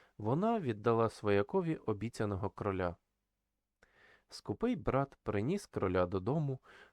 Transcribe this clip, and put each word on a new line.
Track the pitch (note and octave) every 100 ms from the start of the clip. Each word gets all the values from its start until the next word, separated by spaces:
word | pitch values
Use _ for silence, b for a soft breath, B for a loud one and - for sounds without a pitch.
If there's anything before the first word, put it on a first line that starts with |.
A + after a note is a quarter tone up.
| b -
вона | G#2 D3 A3 A#3
віддала | C3+ G#2 A2+ A2+ A2+
своякові | - G#2 G2+ G2+ F#3+ E3 D#3
обіцяного | - G#2 A2+ - G#2+ F#2+ G2
кроля. | - G#2 F#2+ F2 E2+ _ _ _ _ _ _ _ _ b b b b _
Скупий | - - G#2 A#3 G3+
брат | A2 C3 C#3 -
приніс | - G2+ A#2 G3+ -
кроля | - F#2+ F2+ F2+
додому, | F#2+ F#2 D#3+ C#3+ B2+ B B B